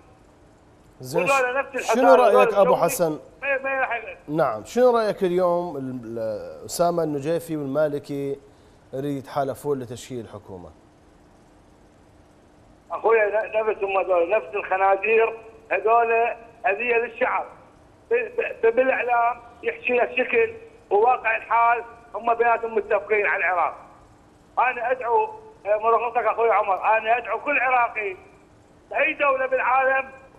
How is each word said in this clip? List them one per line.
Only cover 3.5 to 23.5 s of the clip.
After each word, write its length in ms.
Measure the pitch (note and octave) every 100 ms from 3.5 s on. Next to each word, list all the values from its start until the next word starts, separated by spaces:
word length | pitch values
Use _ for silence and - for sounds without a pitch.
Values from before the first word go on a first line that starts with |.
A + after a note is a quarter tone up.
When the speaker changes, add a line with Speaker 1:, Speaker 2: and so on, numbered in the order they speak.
| C4+
Speaker 2:
ما 60 | C4+
يحل. 480 | C4+ B3+ A#3 A3 F3 -
Speaker 1:
نعم، 380 | D3+ C#3+ A2 G#2
شنو 320 | A3+ B3+ A#3
رأيك 260 | A3 F#3+
اليوم 540 | F#3+ F3 F3+ F3 F3 C#3+
ال-، 240 | C3 B2+ A2+
ال-، 600 | A2+ A2 G#2 E2+ D#2 -
أسامة 380 | - F3 E3+
النجيفي 540 | D#3+ D3 C#3 E3 E3 D#3
والمالكي 840 | C#3+ C#3 D#3 C#3+ - C#3+ C#3 C3+ - - - - _
يريد 240 | C3 C#3+ C#3
يتحالفون 600 | A#2+ - C3+ A#2+ C#3+ C#3
لتشكيل 480 | A#2+ A#2+ - B2+ G#2+
حكومة؟ 360 | G#2+ - F#2 F2 - - _ _ _ _ _ _ _ _ _ _ _ _ - _ _ _ _ - - _
Speaker 2:
أخويا 340 | E3+ G3 A3+ G#3
ن-، 440 | G#3 G3 G#3+ A3
نفس 140 | G3
هم 140 | G3 F#3+
هذول، 320 | F3+ F3+ E3+
نفس 260 | E3+ E3+ G3+
الخنازير، 840 | - F#3 F#3+ G3 G#3 A3+ A3+ A3+ - - -
هذول 400 | F3+ G3+ A#3 A#3 A3+ A#3 - - - F3+
أذية 280 | G3+ A#3+ A#3
للشعب. 500 | A#3 - A#3+ F#3+ D3 - - - - - _
ب-، 300 | A#3 A#3 - - -
ب-، 120 | A3+ A3+
بالإعلام 680 | C4 B3 A#3 A#3+ A#3 A#3+ - -
يحكي 300 | A3+ A3+ -
لك 180 | B3 A3
شكل 420 | - B3 A#3+ A3+ - - - -
وواقع 480 | G3 A#3 B3 A3+ A3
الحال 460 | - A3+ A#3 A#3+ - - - G#3
هم 180 | A#3
بيناتهم 420 | A#3 A#3 A3+ A3+ A3
متفقين 500 | G3+ G#3 - G#3+ F#3+
على 140 | F#3
العراق. 300 | E3+